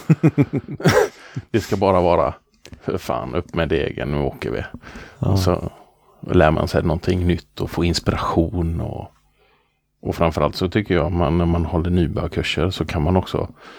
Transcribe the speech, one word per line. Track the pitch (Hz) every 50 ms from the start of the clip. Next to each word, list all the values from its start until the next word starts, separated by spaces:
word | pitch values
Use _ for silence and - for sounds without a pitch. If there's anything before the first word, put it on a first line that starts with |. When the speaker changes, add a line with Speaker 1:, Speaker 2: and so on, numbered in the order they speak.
| - - 160 - - 151 - - 131 - - 135
Speaker 1:
<laughs> | - - - - - - - 466 415 370 - - - - - 123 - -
Det | - 110
ska | - - 107
bara | 98 104 95 95 90
vara, | 87 87 85 82 69 65 - - _ _ _ _ - - - -
"För | - - -
fan, | 92 - - - - - 60 62
upp | 87 - - -
med | 82 82 76
degen, | - 76 - - - - - 69
nu | 73
åker | 71 71 67 - - - 58
vi." | 57 - - - - - - - - - - - - -
Speaker 2:
Ja. | - -
Speaker 1:
Och | 98 98
så | 95 87 87 - - - - - - _ _ _ _ _ _ _
lär | - - - 90 78 78
man | 78 78 -
sig | - - - -
någonting | 87 82 87 - - 92 90 87
nytt | 87 85 82 - _ - -
och | - -
får | - - 87
inspiration. | 85 85 - - - - - - - - - 82 82 - 90 82 82 85 82
Och, | 80 76 - - - - _ _ _ _ _ _ _ _ _ _ _ _ _ _ _ _ _ _
och | - - -
framförallt | - 85 82 80 - 76 71 -
så | - 92 87
tycker | - 107 104 - -
jag, | 87 85 -
man, | 87 87 87 71 80
när | 87 87
man | 85 85 85 82
håller | 80 82 85 82 87
nybörjarkurser | 87 90 85 78 - - 80 85 - 82 78 - - - 78 95
så | 92 - -
kan | - - 87 73
man | 90 92
också | 92 - - - - - - - - - - -